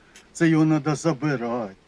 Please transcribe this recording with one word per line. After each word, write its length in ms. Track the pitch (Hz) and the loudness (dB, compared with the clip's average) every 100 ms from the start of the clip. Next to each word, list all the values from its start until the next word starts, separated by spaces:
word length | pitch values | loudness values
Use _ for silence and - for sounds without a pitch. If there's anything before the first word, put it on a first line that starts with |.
| _ - - | _ -20 -18
Це 160 | - 165 | 0 2
його 160 | 156 156 | 4 4
надо 300 | 156 151 147 | 2 -2 -2
забирати, 800 | 165 131 151 127 117 120 101 95 | -2 -2 -2 -2 -4 -4 -6 -12